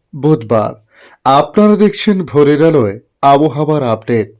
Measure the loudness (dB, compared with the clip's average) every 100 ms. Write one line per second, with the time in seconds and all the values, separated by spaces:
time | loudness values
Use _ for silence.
0 | _ -6 -2 -2 0 -2 -2 -8 _ _
1 | -20 _ 0 0 0 2 2 2 0 0
2 | -2 -2 -2 0 2 2 2 2 -2 -6
3 | _ _ 2 2 0 -2 -4 -2 -2 -4
4 | -2 -4 -4